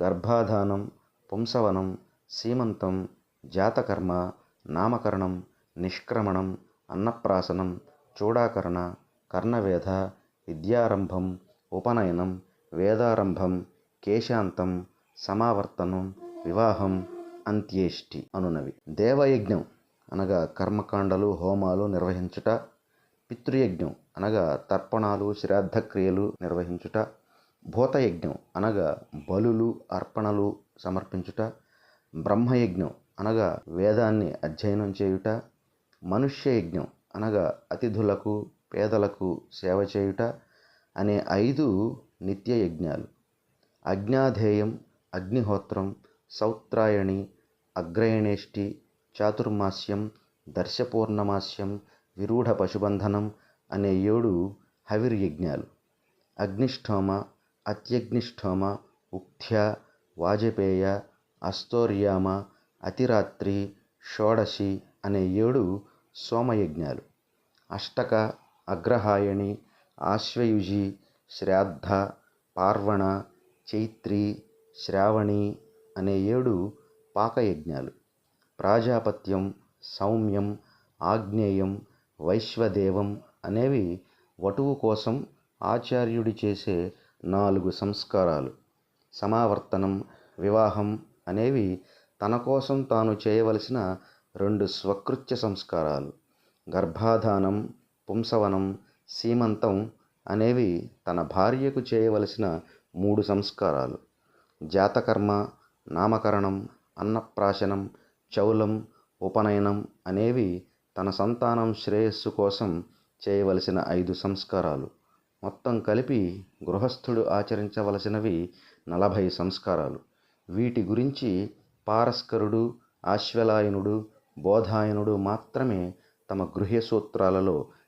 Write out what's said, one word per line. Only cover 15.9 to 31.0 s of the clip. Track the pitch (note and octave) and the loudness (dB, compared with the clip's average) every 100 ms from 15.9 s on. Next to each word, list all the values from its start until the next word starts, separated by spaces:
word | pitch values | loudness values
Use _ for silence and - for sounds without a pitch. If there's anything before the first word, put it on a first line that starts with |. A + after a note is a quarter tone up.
| F#2 F#2+ - - - | -2 -4 -10 -16 -10
వివాహం, | E2+ F#2 A2+ G2 F#2+ F#2 F2+ - - - - | -2 2 2 2 0 0 -4 -12 -16 -10 -4
అంత్యేష్టి | G#2 G2+ F#2 F2 - - D2 - | -2 -2 0 0 -2 -12 -14 -10
అనునవి. | F#2+ F2+ D#2 C2+ - - | -4 -2 -4 -6 -12 -8
దేవయజ్ఞం | D#2 A2 C#3 C#3 C3 G2+ F#2 - _ _ _ - | 0 2 4 4 2 2 -2 -4 _ _ _ -8
అనగా | F#2 F#2+ F#2 | -4 0 0
కర్మకాండలు, | D#2+ - F#2+ G#2 - G2+ G2 F#2+ G#2 | 0 -2 -2 -2 -2 -2 0 2 2
హోమాలు | E2+ F2+ G2 F#2+ F#2 G2+ | 0 0 2 2 0 0
నిర్వహించుట, | F2+ F2+ F2+ F2+ - A2 A#2 - _ _ _ _ _ - | 0 0 -2 -4 -4 0 -2 -4 _ _ _ _ _ -16
పితృయజ్ఞం | A#2 - C3+ A#2+ F2 D#2+ - _ - | -10 -2 2 2 0 -6 -6 _ -4
అనగా | G2+ G#2+ E2 C2+ - | 0 2 2 0 0
తర్పణాలు, | F#2+ - A2+ G#2+ G2 G2+ | -2 0 0 0 0 -2
శ్రాద్ధక్రియలు | G#2 - G2 F#2+ A2+ - G2 F#2+ F#2 G2+ - | -2 2 2 2 0 -2 0 2 2 0 -4
నిర్వహించుట, | F2 F2 F2 F2 - G#2+ G#2+ - _ _ _ _ - | -4 -2 -4 -6 -4 -4 -4 -8 _ _ _ _ -6
భూతయజ్ఞం | A2+ C3 C#3+ A#2+ E2+ D#2 - _ F2 | 0 2 4 2 0 -6 -8 _ -2
అనగా | G#2+ G2+ D#2+ - - D2+ C#2+ | 0 0 0 -2 -8 -12 -2
బలులు, | F#2 A#2 A2+ A#2 - - | 0 2 2 0 -4 -6
అర్పణలు | F#2 - - G#2+ G#2 G2+ - _ - | -8 -6 -4 0 0 0 -4 _ -12
సమర్పించుట, | F#2 F#2+ | -6 -6